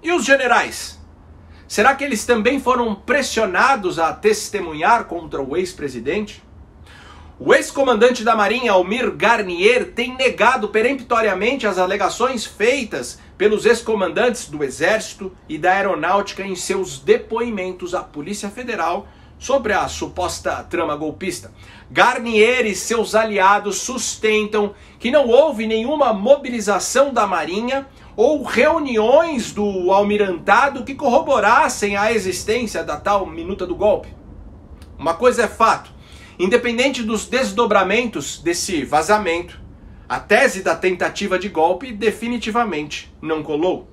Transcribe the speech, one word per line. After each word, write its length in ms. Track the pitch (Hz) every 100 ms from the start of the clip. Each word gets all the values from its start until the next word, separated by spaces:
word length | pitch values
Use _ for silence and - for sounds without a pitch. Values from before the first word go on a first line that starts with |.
e 80 | 311
os 140 | 349
generais? 720 | 226 277 254 226 135 - - - - - - - - - -
Será 260 | - 226
que 80 | 277
eles 240 | 285 214 -
também 320 | 233 214 277
foram 380 | 240 247 240 202
pressionados 1040 | - 269 262 - 214 180 240 269 185 156
a 120 | 160
testemunhar 920 | 147 208 208 - 202 175 151 175 233
contra 360 | 202 165 156 143
o 160 | 135 151
ex-presidente? 880 | 185 - 147 123 117 190 208 - - - - - - - - - - -
O 140 | -
ex-comandante 680 | - 311 - 269 233 240 240
da 140 | 220 220
Marinha, 360 | 202 240 240
Almir 380 | 190 180 226 233
Garnier, 840 | 147 196 233 196 170 196 247 -
tem 220 | - 247
negado 540 | - - - 214 254 208
peremptoriamente 1000 | 214 233 269 240 233 220 185 214 269 226
as 120 | 185
alegações 680 | 185 196 185 - 247 254 -
feitas 760 | - 220 277 226 147 120 - - -
pelos 300 | 202 208 170
ex-comandantes 840 | 233 - 214 180 165 147 - -
do 140 | 147
Exército 760 | 143 120 165 220 - - 190 - -
e 100 | 156
da 140 | 170
Aeronáutica 720 | 190 196 165 160 202 202 -
em 100 | 196
seus 460 | 185 - 196 180 -
depoimentos 920 | - 233 - 226 240 208 185 185 180
à 120 | 175
Polícia 440 | - - 151 208 202
Federal 600 | 220 247 208 165 185 - - - -
sobre 360 | - 277 220
a 160 | 190 147
suposta 760 | - 156 143 180 - 180 135
trama 320 | 117 170 160
golpista. 580 | 147 151 139 190 - - - - - -
Garnier 760 | 135 208 254 233 220 220 254 226
e 80 |
seus 420 | 190 - 233 208 214
aliados 640 | 220 202 190 202 202 185
sustentam 920 | - 247 - - 214 214 208 214 208 - - -
que 100 | 226
não 160 | 294 254
houve 400 | 240 311 226 220
nenhuma 460 | 220 233 302 269
mobilização 1000 | 208 208 277 262 240 196 196 - 247 285
da 140 | 240 202
Marinha 640 | 180 156 190 240 269 277 - -
ou 300 | - 240 302
reuniões 1040 | 254 - 285 320 285 226 214 277 330 285 -
do 400 | - 208 190 180
almirantado 960 | 196 202 208 202 175 147 208 277 262
que 100 | 233
corroborassem 1000 | 277 285 240 320 262 202 247 302 - 208 202
a 160 | 214
existência 720 | 226 185 180 - 233 233 170
da 120 | 160 147
tal 300 | 196 202 165
minuta 400 | 160 170 196 185
do 80 |
golpe. 400 | 160 202 196 - - - - - - - - - -
Uma 180 | 151
coisa 280 | 165 247 240
é 60 | 214
fato, 440 | - 190 151 - - - - - -
independente 640 | 185 240 240 233 269 254
dos 240 | 220 220 -
desdobramentos 1120 | 247 233 196 233 202 185 214 247 180 139 -
desse 460 | 160 175 - 170
vazamento, 760 | 127 147 160 208 190 170 175 - - - - - -
a 120 | 127
tese 420 | - 214 269 185
da 140 | 185 165
tentativa 640 | 185 180 175 - 202 185
de 100 | 196
golpe 440 | 160 160 180 262
definitivamente 1200 | 208 220 202 233 240 220 220 226 156 151 - - -
não 220 | 151 160
colou. 480 | 151 147 180 170 -